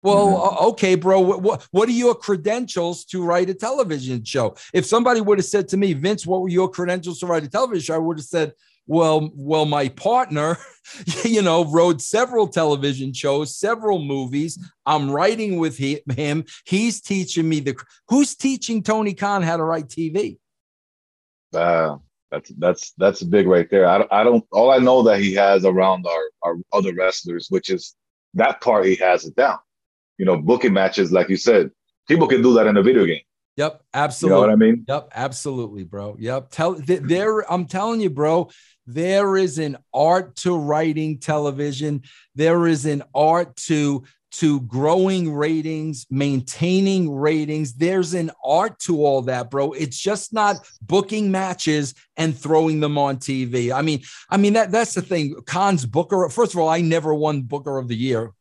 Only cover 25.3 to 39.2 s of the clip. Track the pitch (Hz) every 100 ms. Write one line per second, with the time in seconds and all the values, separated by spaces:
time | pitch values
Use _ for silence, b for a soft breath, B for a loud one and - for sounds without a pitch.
25.3 | 98 98 98 92 92 95 92 87 82 80
26.3 | _ 85 85 - 101 95 90 92 - 87
27.3 | 85 - 95 - 92 - _ _ _ _
28.3 | 92 123 - 123 107 95 92 92 87 82
29.3 | - 135 85 _ _ _ _ _ - 92
30.3 | 85 78 120 127 98 95 - 85 92 87
31.3 | 95 120 107 80 _ _ _ - 165 147
32.3 | 123 123 117 107 104 98 127 87 80 _
33.3 | _ _ - 151 - _ 135 147 123 180
34.3 | 95 107 107 110 117 - 147 - 117 131
35.3 | 127 147 127 113 104 87 101 101 104 113
36.3 | 135 131 - 165 170 139 180 143 170 214
37.3 | 214 202 180 165 185 214 226 196 139 151
38.3 | 170 - b b b - 127 180 196